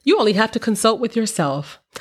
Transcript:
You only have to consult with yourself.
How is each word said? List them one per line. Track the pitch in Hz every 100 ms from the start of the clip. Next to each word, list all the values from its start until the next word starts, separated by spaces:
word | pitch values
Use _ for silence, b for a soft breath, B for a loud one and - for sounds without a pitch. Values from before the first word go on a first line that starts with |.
You | 269 415
only | 214
have | 196 220
to | 233
consult | - 202 226 226
with | 233 226
yourself. | 220 - 147 139 143 - _ B